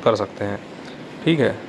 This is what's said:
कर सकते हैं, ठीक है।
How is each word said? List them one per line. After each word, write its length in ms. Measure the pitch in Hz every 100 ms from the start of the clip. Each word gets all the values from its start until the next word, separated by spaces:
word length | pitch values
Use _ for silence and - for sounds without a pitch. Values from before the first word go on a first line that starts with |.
कर 100 | 120 107
सकते 280 | 98 -
हैं, 140 | 101 101 - - - - - -
ठीक 160 | 151 165
है। 100 | 113 -